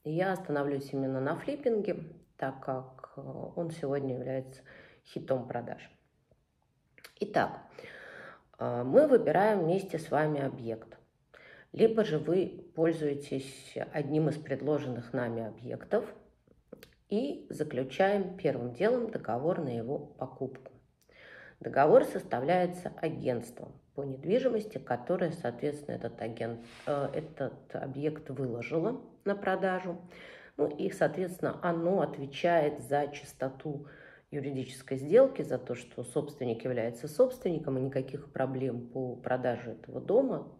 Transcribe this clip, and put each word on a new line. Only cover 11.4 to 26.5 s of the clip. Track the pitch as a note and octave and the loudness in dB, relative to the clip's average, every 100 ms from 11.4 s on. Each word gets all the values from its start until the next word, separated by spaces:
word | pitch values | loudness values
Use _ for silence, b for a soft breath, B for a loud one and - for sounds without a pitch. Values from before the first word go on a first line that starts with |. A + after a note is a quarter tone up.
| B B B | B B B
Либо | - A3 A3 | 4 4 6
же | D#3+ D#3 | 2 0
вы | D#3 F#3 - - - | 2 2 2 -4 -8
пользуетесь | D#3 E3 D#3 D3 C#3+ - C3+ - - - - - | 2 2 4 0 -2 -4 -6 -6 -14 -12 -8 -6
одним | D3+ C3 D#3 D#3 | -4 0 2 2
из | - | 0
предложенных | - B2+ C3 D3 C3 A#2+ - | -4 -4 0 0 0 -6 -4
нами | C3 A#2+ A2+ | -4 -2 -4
объектов | A2 A2+ B2 - - G#3+ - - - _ _ _ _ - - _ _ | -6 -8 -10 -10 0 0 0 -8 -20 _ _ _ _ -20 -20 _ _
и | G#3 C#4 - - | -2 -2 -6 -8
заключаем | - D3+ B2 C3+ - G3 G3+ F3+ - | -6 -4 -2 -2 4 4 4 0 0
первым | C#3+ A#2+ B2 | 0 0 -2
делом | A#2+ G#3+ B3 A3+ | 0 2 2 0
договор | - - A#2+ D#3 F3+ | -4 -2 0 0 0
на | C#3 A#2 | 0 -2
его | A#2 D3 | -2 -4
покупку. | - - C3+ - C3 - - - _ _ B B B B B - | -6 -10 -10 -6 -6 -6 -18 -20 _ _ B B B B B -12
Договор | - - D3+ B3 | 0 6 10 10
составляется | - F#3+ - A#2+ C#3 F3+ F3+ - - - | 8 0 -2 0 4 4 4 0 -8 -4
агентством | D#3+ D#3 C3 A#2 - - - - _ | -4 0 0 -2 -4 -12 -14 -16 _
по | C#3 | -8
недвижимости, | C#3 C3 D3+ B3 C4 A3+ - - | -6 -4 2 2 4 2 -2 -6
которое, | - A#2+ - F3+ E3+ | -4 -2 0 0 0
соответственно, | D#3 A#2+ - D3 C#3+ - | -2 -4 -2 -4 -4 -6
этот | A#2 A#2 - | -6 -6 -6
агент, | A2+ A#2 A#2 | -8 -4 -6